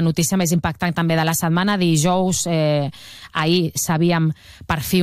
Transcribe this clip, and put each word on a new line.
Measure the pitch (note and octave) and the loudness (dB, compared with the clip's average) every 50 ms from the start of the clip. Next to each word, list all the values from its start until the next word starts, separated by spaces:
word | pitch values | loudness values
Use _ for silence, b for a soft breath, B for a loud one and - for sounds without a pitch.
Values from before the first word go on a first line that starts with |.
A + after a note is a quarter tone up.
| E3 | 2
notícia | E3 - - E3 - F#3+ | 2 0 0 0 0 0
més | F#3+ F3 D3+ | 0 0 0
impactant | F3 E3 - E3+ D3+ - F3+ F3 D#3 | 0 0 0 -2 -4 -2 -4 -2 -2
també | F3 E3+ E3 E3 | -2 0 0 0
de | D#3+ D#3 | 2 2
la | D#3+ E3 | 0 0
setmana. | - F3+ D#3+ E3 F3 F#3 G#3 G#3 F#3+ | 0 0 0 0 2 2 0 0 2
Dijous, | F3+ E3+ D#3+ D3+ D3+ F#3 F3+ F#3+ F#3 F#3 F3 - - F3 | 2 2 2 2 2 2 2 2 0 0 -2 -2 -2 -2
eh, | E3+ D#3+ D3+ D3+ D3 D3 C#3+ D3+ B B B B B B B B | 0 0 0 0 0 0 -2 -4 B B B B B B B B
ahir | - D#3+ D#3 D#3+ F3 F3+ E3 - - - | -6 -2 0 2 2 2 0 -2 -4 -4
sabíem | - - E3 D#3 E3+ F3 E3+ E3 D#3+ D#3+ D3+ B B B B B B | -2 -2 0 2 2 2 2 2 0 0 -2 B B B B B B
per | - E3 D#3+ - | -4 -4 -4 -2
fi | - F#3+ F3+ | 0 0 2